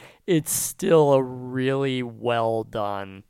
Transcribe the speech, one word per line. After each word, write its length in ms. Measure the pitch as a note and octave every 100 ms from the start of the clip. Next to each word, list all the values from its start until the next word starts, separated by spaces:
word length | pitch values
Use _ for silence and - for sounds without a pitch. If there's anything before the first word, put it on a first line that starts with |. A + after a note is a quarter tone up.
| - _ -
it's 260 | E3+ -
still 600 | - - - - E3 D3
a 80 | C3+
really 800 | B2+ B2+ B2 C3 C3 C3+ C#3 B2+
well 600 | B2 A2+ A2+ A#2 A2+ A2+
done, 600 | A2 A2+ G2+ G2+ G2 F#2+ -